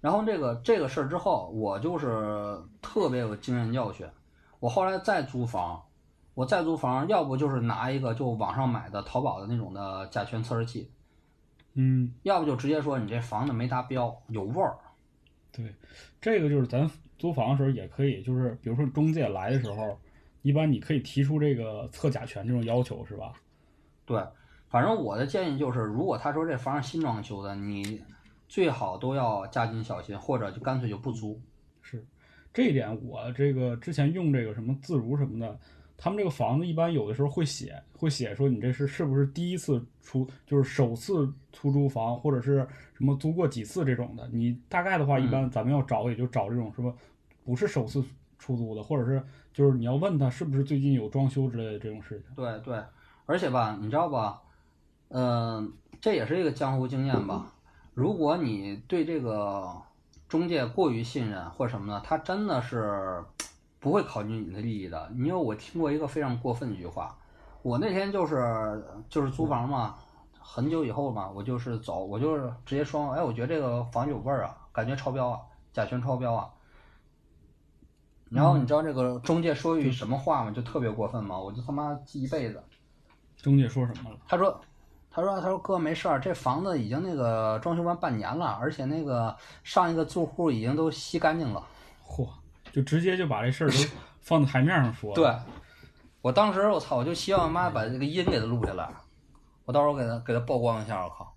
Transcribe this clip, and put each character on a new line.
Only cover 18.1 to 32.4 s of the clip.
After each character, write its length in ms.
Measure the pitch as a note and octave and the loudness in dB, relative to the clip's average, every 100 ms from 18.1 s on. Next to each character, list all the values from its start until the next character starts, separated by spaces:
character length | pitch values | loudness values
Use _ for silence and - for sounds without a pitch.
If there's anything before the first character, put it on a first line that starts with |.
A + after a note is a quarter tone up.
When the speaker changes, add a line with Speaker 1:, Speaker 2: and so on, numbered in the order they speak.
| G2+ | 2
Speaker 2:
就 140 | A2 B2+ | 0 0
是 140 | B2+ A#2 | 0 -2
比 80 | - | -4
如 60 | A#2+ | 0
说 100 | C#3+ | 0
中 260 | C#3 D#3 | 2 2
介 160 | D#3+ A#2+ | 2 0
来 200 | F#2+ G2 | 0 0
的 80 | C3+ | 0
时 120 | A#2 | 0
候， 240 | G2+ G#2+ - - - - _ | -4 -6 -6 -14 -20 -20 _
一 100 | C#3 | 2
般 180 | C#3+ D#3 | 4 4
你 80 | B2 | 2
可 160 | - | 2
以 60 | D3+ | -2
提 240 | - - | 0 0
出 160 | C#3 D3+ | 2 4
这 160 | D3 B2+ | 2 2
个 320 | A2+ G#2+ A#2 | -2 -6 -10
测 160 | - D3+ | -2 0
甲 160 | A#2+ A2+ | 0 -6
醛 200 | - G#2+ | -8 -2
这 60 | |
种 100 | B2 A2+ | 0 2
要 180 | A#2 | 0
求， 220 | B2 A2+ A2 | 0 -4 -10
是 100 | G2+ | -12
吧？ 160 | G#2+ A#2+ _ _ _ _ _ _ - | -12 -14 _ _ _ _ _ _ -4
Speaker 1:
对， 160 | A2+ F#2 - - - - | -2 -2 -12 -20 -20 0
反 160 | A#2+ | 2
正 100 | D#3 | 4
我 220 | A3+ B2 G2+ | 2 0 -2
的 80 | C3+ | 0
建 280 | G3+ F3+ | 0 0
议 40 | C#3 | 0
就 140 | C#3+ | 0
是， 80 | A#2+ | 0
如 260 | G#2+ G#2+ F#3 | 0 0 0
果 120 | A#2 | 0
他 160 | D3 | -2
说 120 | D3 E3 | -2 -2
这 120 | C3 | -2
房 260 | C3 C#3+ | -2 -4
是 60 | C3+ | -4
新 100 | E3 | -2
装 240 | D3+ A2 | -2 -2
修 180 | G#2 G2+ | -6 -8
的， 140 | G2 G2+ | -8 -6
你 480 | G2+ G2+ G2+ A2 - - - - _ | -6 -4 -6 -8 -12 -20 -20 -20 _
最 200 | - F3 | 2 2
好 280 | B2 G2+ F#2 | 2 -4 -4
都 180 | B2+ C3+ | -2 0
要 320 | A#2+ G#2 G2 | 0 0 -2
加 180 | - A2+ | -2 0
紧 160 | A2+ | -2
小 180 | A2 F2+ | -6 -8
心， 180 | F2+ G2 | -8 -10
或 180 | - C3 | -2 -2
者 140 | G#2 | -2
就 80 | F#2+ | -4
干 200 | C3 C3 | -2 -2
脆 100 | B2 | -2
就 80 | A2+ | -4
不 140 | - | -6
租。 280 | A2 G#2+ G#2+ - - _ _ | -6 -6 -10 -14 -20 _ _
Speaker 2:
是， 240 | - A#2 - _ _ - | -16 -14 -16 _ _ -20